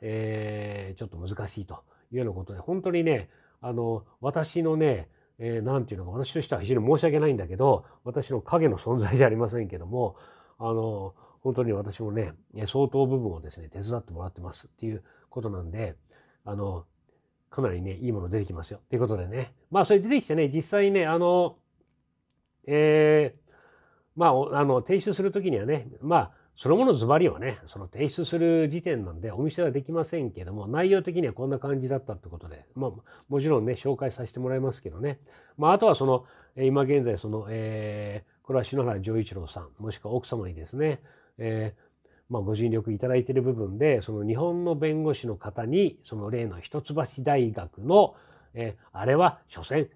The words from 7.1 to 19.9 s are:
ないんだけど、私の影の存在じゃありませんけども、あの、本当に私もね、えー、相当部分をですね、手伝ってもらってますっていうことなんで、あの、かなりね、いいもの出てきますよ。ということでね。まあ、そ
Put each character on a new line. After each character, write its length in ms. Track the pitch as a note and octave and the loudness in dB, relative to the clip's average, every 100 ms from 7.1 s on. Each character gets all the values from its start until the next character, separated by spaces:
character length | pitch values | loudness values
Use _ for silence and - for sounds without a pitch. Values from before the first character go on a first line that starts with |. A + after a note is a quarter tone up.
| D3+ | 2
な 80 | D3+ | 2
い 60 | |
ん 40 | A#2+ | 0
だ 100 | F2 | -4
け 100 | F#2+ | 2
ど、 280 | C3+ G#2 - - | 4 4 0 -16
私 260 | B2 B2+ B2+ | -8 -6 -4
の 120 | B2+ | -6
影 280 | - E3+ D#3+ | 0 4 4
の 80 | F#2+ | 2
存 220 | A2+ A2+ | -2 0
在 180 | G2+ B2 | 2 6
じ 60 | |
ゃ 40 | C3 | 6
あ 20 | |
り 60 | A2 | 4
ま 140 | A#2 | 0
せ 120 | A#2+ | -2
ん 40 | G2+ | -6
け 100 | F2+ | -8
ど 80 | F2 | -8
も、 300 | B2 A2 - - - _ - | -4 -4 -6 -20 -20 _ -8
あ 120 | A2+ | -4
の、 420 | A2+ A2+ G#2 F#2+ - _ _ | -2 -2 -4 -8 -14 _ _
本 140 | C3 B2+ | -4 0
当 80 | |
に 100 | A#2+ | 0
私 280 | G2+ G#2 G2 | 0 -4 -6
も 100 | A2 | -6
ね、 220 | G#2+ F#2+ D#2 _ G#2+ | -4 -4 -8 _ -8
え 80 | |
ー、 40 | G#2+ | -4
相 200 | C3+ C3+ | 0 2
当 180 | C3+ C3+ | 2 2
部 120 | C3 | 2
分 140 | A2 | -2
を 100 | E2 | -6
で 100 | D#2 | -12
す 80 | - | -16
ね、 100 | D#2+ | -14
手 120 | G#2 | -10
伝 140 | G#2 A#2+ | -6 -6
っ 60 | |
て 80 | - | -8
も 100 | E2 | -12
ら 80 | F2+ | -12
っ 20 | |
て 100 | - | -12
ま 120 | F2 | -14
す 140 | - - | -14 -20
っ 20 | |
て 160 | - A2+ | -10 -8
い 80 | |
う 100 | G#2+ - _ _ | -8 -12 _ _
こ 120 | C3 | -10
と 80 | A2 | -8
な 120 | F#2+ | -8
ん 100 | E2 | -8
で、 240 | G2 G#2+ D2+ _ _ _ _ - | -6 -8 -8 _ _ _ _ -10
あ 100 | G2+ | -6
の、 300 | G2 F2+ - _ _ _ _ _ _ | -6 -6 -12 _ _ _ _ _ _
か 100 | - | -4
な 80 | B2+ | -2
り 120 | F2 | -2
ね、 160 | F#2+ F2+ | -6 -6
い 100 | B2 | -4
い 40 | |
も 80 | G#2+ | -4
の 80 | F2+ | -2
出 100 | G#2+ | -4
て 60 | G2 | -4
き 80 | |
ま 100 | E2+ | -8
す 80 | E2+ | -12
よ。 80 | G2+ - | -14 -6
と 60 | A#2+ | -2
い 20 | |
う 20 | |
こ 80 | A#2 | 0
と 100 | G#2 | -2
で 100 | F2+ | -4
ね。 260 | A#2+ B2 _ - | -6 -8 _ -4
ま 120 | F#3 | 0
あ、 40 | |
そ 80 | F3+ | 6